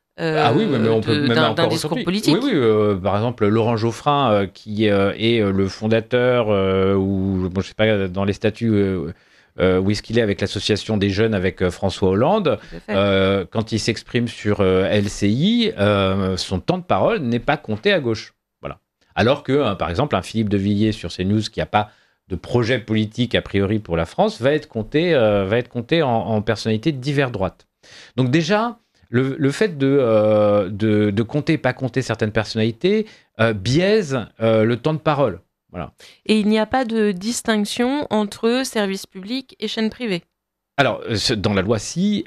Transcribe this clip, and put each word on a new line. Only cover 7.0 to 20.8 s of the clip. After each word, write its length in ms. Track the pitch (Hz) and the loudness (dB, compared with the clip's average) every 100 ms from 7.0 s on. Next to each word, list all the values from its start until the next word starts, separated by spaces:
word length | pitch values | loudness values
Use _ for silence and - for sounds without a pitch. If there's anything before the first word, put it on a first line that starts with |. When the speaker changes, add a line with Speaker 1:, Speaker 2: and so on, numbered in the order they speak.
| 95 98 95 95 92 | 2 0 0 -2 -2
Speaker 2:
bon, 100 | 92 | -4
je 80 | 92 | -4
sais 60 | |
pas, 340 | - 110 104 95 | 0 0 2 -2
dans 160 | 90 | -2
les 80 | 98 | -2
statuts, 380 | 95 110 101 117 | -2 -2 -2 0
euh, 420 | 104 98 92 76 - _ _ _ - | 2 2 -2 -6 -10 _ _ _ 0
euh, 200 | 92 92 | 2 2
où 100 | 95 | 2
est-ce 120 | 104 | -2
qu'il 160 | - 113 | -2 0
est 40 | |
avec 180 | 110 98 | 0 0
l'association 560 | 101 104 - 104 - 110 | -4 -4 -2 -2 -2 -2
des 140 | 101 | 0
jeunes 240 | 98 113 | 2 0
avec, 280 | 104 92 87 | 0 -2 -2
euh, 80 | 92 | -2
François 400 | 85 98 - 95 | -2 -4 0 0
Hollande, 480 | 95 139 220 170 104 - | 2 2 2 0 -2 -6
Speaker 1:
Tout 60 | 85 | -14
à 40 | |
fait. 140 | - 101 | -4 0
Speaker 2:
euh, 480 | 101 196 95 98 87 | 2 2 2 0 -2
quand 220 | 113 110 | -6 -4
il 80 | 113 | -2
s'exprime 480 | - 107 - 123 120 | -2 -4 -4 -4 -4
sur, 320 | - 107 101 | -4 -2 0
euh, 260 | 95 92 95 | 2 2 2
L 200 | 104 101 | 0 -2
C 200 | - 101 | -2 0
I, 440 | 113 180 240 220 - | 2 2 2 0 0
euh, 580 | 101 101 95 95 95 92 | 0 2 2 0 -2 -2
son 240 | - 92 | -4 -4
temps 180 | - 92 | -2 -4
de 60 | |
parole 340 | 87 101 139 220 | -2 0 0 0
n'est 200 | 123 120 | -2 -4
pas 160 | - 151 | -2 -4
compté 360 | - 107 202 | -4 -4 0
à 80 | 190 | 0
gauche. 340 | 123 110 - _ _ _ | 0 -4 -8 _ _ _
Voilà. 180 | 71 - _ _ _ | -14 -14 _ _ _
Alors 280 | - 104 139 | 0 2 2
que, 100 | - | 0
euh, 220 | 139 127 | 0 0
par 160 | 95 80 | -2 -2
exemple, 240 | 87 147 | -2 0
un 80 | 101 | -2
Philippe 260 | - 110 107 | -2 -2 0
de 100 | 101 | 0
Villiers 340 | 98 101 | 0 2